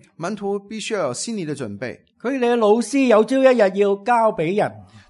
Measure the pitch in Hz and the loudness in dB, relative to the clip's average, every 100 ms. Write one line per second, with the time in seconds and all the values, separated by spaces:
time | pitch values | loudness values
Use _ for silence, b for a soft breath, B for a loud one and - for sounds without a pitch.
0 | b - 170 208 202 202 202 214 - 208 | b -12 -10 -8 -6 -8 -8 -12 -6 -4
1 | 143 123 - 214 151 131 110 101 123 - | -4 -6 -8 -8 -8 -8 -10 -10 -12 -12
2 | _ _ 233 269 240 240 214 226 226 277 | _ _ -6 -2 0 2 2 2 2 0
3 | 254 214 220 269 262 247 196 196 202 202 | 4 4 4 4 4 6 2 2 0 0
4 | 202 240 220 185 160 202 135 107 95 110 | 0 2 2 0 -2 -2 -2 -6 -20 -20